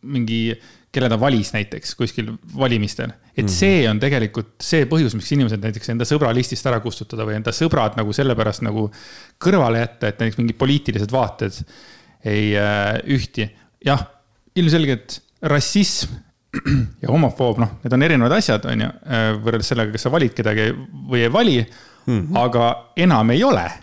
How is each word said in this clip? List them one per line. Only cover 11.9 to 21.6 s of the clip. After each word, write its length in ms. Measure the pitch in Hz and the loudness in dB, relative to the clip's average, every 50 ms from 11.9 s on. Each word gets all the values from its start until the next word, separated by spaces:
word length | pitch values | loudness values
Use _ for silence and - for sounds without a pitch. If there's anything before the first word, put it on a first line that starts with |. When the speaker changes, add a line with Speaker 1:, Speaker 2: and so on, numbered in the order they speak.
| - - _ _ _ _ _ | -20 -20 _ _ _ _ _
Speaker 1:
ei, 300 | 110 104 104 107 107 104 | -2 0 0 2 2 2
äh, 420 | 104 104 104 104 104 101 101 107 120 - | 2 2 2 2 0 0 0 -2 -2 -2
ühti. 440 | - 143 131 - - _ - 110 101 - _ _ _ _ _ | 0 -2 -2 -2 -4 _ -6 -6 -6 -6 _ _ _ _ _
Jah, 260 | - 139 139 139 - - - _ _ _ _ _ _ _ _ | 0 0 0 0 0 -6 -14 _ _ _ _ _ _ _ _
ilmselgelt 640 | 185 175 160 151 165 160 139 131 110 - - - - _ _ _ _ | 0 2 4 4 2 2 2 -2 -4 -4 -12 -16 -16 _ _ _ _
rassism 720 | - 156 147 147 - - - 202 202 - - - - - - - - _ _ _ _ _ - | -2 0 0 0 0 2 2 2 2 2 0 -4 -6 -6 -8 -14 -16 _ _ _ _ _ -12
<clears throat> 500 | - - 143 139 135 120 - - - - | -8 -2 0 0 0 0 -2 -6 -8 -2
ja 80 | - | 0
homofoob, 480 | 120 160 156 123 - - 131 123 110 107 | 2 2 2 2 0 0 0 0 2 0
noh, 160 | 117 107 - - - | 0 -2 -2 -6 -4
need 100 | 120 127 | 0 2
on 80 | 127 143 | 2 4
erinevad 280 | 165 160 135 117 120 151 214 | 4 4 4 4 4 2 2
asjad, 260 | 214 - 123 107 104 | 2 2 0 -2 -2
on 140 | - 123 110 | -2 -2 -2
ju, 60 | 107 107 - - - | -2 -4 -6 -10 -10
äh, 280 | - 131 113 113 110 110 107 | -4 -2 0 0 0 0 -2
võrreldes 320 | 107 113 113 113 90 - | -2 -2 0 0 -2 -2
sellega, 220 | - 120 113 107 | -2 -2 -2 -2
kas 160 | 107 113 - 131 | -2 -4 -2 0
sa 20 | |
valid 240 | 131 175 151 117 - | 2 2 2 0 0
kedagi 380 | - 113 107 107 110 110 113 117 - 131 - - 139 131 135 | 0 -2 0 0 2 0 0 -2 -4 -10 -16 -16 -14 -8 -2
või 160 | 127 123 117 117 | 0 2 2 2
ei 40 | |
vali, 280 | 120 202 240 226 147 120 | 2 2 2 4 4 2